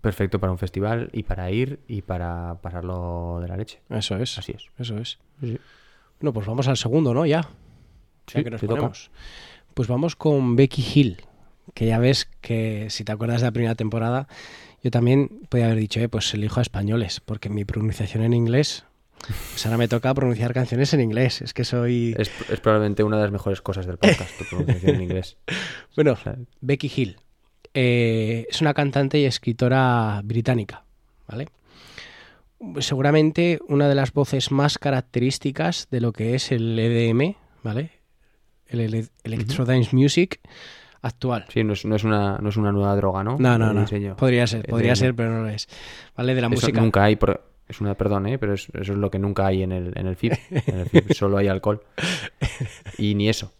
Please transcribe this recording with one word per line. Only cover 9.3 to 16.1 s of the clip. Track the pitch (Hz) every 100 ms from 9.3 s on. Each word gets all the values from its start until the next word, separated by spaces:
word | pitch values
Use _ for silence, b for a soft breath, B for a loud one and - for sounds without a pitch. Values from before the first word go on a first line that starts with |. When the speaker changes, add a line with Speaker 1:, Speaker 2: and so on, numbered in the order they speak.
| B B B B
Speaker 2:
Pues | - 117
vamos | 123 160 -
con | 156 143 127 117
Becky | 139 - 110
Hill, | 143 131 87 - _ - _ -
que | - 113
ya | 113
ves | 123 135 - -
que | - 113 110 107 107
si | -
te | 107
acuerdas | 107 113 117
de | 123
la |
primera | 113 117
temporada, | 113 107 113 113 127 139 B B B B B
yo | 131
también | 120 117 135 139 - -
podía | 123 117
haber | 113
dicho, | 107 113
"Eh, |
pues | 117